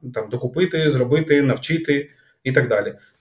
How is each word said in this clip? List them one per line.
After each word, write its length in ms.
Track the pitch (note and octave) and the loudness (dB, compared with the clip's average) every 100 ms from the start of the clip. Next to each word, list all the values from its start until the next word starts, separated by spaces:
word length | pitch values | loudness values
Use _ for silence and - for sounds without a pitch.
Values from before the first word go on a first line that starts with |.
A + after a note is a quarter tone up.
| B2+ | -12
там, 140 | A2+ G#2+ | -10 -8
докупити, 640 | B2 B2 D#3+ F3+ D#3+ D#3 | -6 -4 -2 -2 0 0
зробити, 520 | C3 B2 D3+ D#3 C#3+ | 2 2 0 2 2
навчити 680 | C3+ G#2+ - D#3+ D3 C#3+ - _ _ _ | 2 0 -2 -2 0 -2 -2 _ _ _
і 80 | C3 | 0
так 160 | C3+ B2 | 2 2
далі. 260 | G#2 G2+ - _ - | 0 0 -8 _ 4